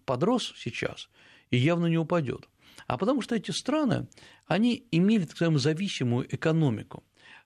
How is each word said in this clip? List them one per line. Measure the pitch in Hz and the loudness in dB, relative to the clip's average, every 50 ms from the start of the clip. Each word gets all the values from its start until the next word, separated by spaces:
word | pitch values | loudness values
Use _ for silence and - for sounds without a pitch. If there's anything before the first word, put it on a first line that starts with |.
| - | -6
подрос | - 131 120 160 208 254 233 - - - | -4 -2 0 2 2 0 0 -2 -6 -10
сейчас | - - - - - - - - - - _ _ _ - - - - _ - | -10 -10 -8 -6 -4 -6 -6 -6 -10 -18 _ _ _ -20 -20 -20 -16 _ -2
и | 123 | 0
явно | 123 127 160 175 170 170 | 2 4 4 2 2 2
не | 170 165 | 2 2
упадёт. | 165 160 156 180 170 143 117 - - - _ _ _ _ - - - - | 2 0 0 0 0 0 -2 -6 -8 -10 _ _ _ _ -20 -20 -14 -6
А | - 127 | -6 -4
потому | 120 190 220 285 262 | -2 0 0 0 0
что | 196 - 233 | -2 -2 -4
эти | 214 - - | -4 -4 -4
страны, | 165 - - - 285 311 302 233 143 123 120 - - - - - - _ _ | -8 -6 -2 -2 0 0 0 0 0 -2 -4 -8 -16 -20 -20 -20 -20 _ _
они | - 156 190 233 247 233 - - - | -2 0 2 2 0 0 -2 -4 -2
имели, | - 165 185 202 226 214 165 | 2 2 4 4 4 2 0
так | - - | -2 -2
называемую, | - 170 170 156 143 | 0 2 2 2 2
зависимую | 120 156 160 160 202 190 - - 135 120 117 123 127 - - | 2 2 0 0 -2 -4 -4 -2 0 0 0 0 -2 -4 -6
экономику. | - - 160 160 165 156 135 110 107 - - - - _ _ _ _ - - - - _ | -2 0 2 2 4 4 2 2 0 -6 -12 -16 -18 _ _ _ _ -20 -20 -20 -20 _